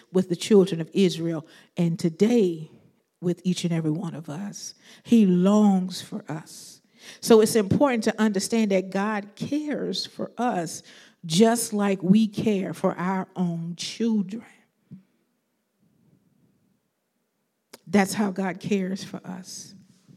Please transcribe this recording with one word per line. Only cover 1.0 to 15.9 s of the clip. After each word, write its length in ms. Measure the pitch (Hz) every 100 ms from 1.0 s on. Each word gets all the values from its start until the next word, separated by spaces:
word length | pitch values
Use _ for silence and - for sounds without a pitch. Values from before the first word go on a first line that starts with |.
| 190 160 165 160 - - _ -
and 220 | 170 165
today 720 | 175 160 214 240 185 165 156 - _ _ _ _
with 180 | 175 170
each 220 | 180 180 170
and 60 |
every 200 | 165 160
one 240 | 151 247 -
of 160 | 165
us. 420 | 147 202 - - - - -
He 240 | - 233 196
longs 760 | 175 185 214 208 190 185 180
for 240 | - - -
us. 540 | 156 - - - - _ _ - -
So 200 | - 226
it's 160 | 214 226
important 480 | 196 185 285 240 220
to 140 | 208
understand 520 | 214 190 - 226 214
that 180 | 196 190
God 460 | 196 208 208 208 -
cares 720 | 233 294 302 254 180 190 -
for 240 | - - -
us 420 | 247 190 160 - - - - _
just 480 | 170 160 226 233 -
like 300 | 208 202 196
we 260 | 175 214 214
care 460 | - 214 196 185
for 220 | 170 190 -
our 300 | 175 190 185 -
own 400 | 180 165 170 170
children. 640 | - - 226 220 180 226 - _ _ _ _ - _ _ _ _ _ _ _ _ _